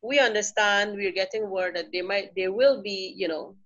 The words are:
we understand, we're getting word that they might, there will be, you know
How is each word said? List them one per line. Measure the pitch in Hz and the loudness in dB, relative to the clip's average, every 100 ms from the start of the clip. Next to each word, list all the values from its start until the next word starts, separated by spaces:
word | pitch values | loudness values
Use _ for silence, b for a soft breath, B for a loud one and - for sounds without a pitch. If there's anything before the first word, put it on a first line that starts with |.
we | 220 285 | 2 4
understand, | 247 214 208 - 208 202 208 202 | 4 2 -2 2 2 4 2 -2
we're | 196 | -4
getting | 180 190 220 208 | -2 -4 -2 -4
word | 190 185 175 | -2 -2 -4
that | 165 | -6
they | 180 | -6
might, | 180 202 196 - | -2 -2 -2 -4
there | 185 | -2
will | 196 269 254 | 4 4 4
be, | 202 196 190 - | -2 -8 -8 -6
you | 175 | -4
know | 156 151 190 | -4 -8 -16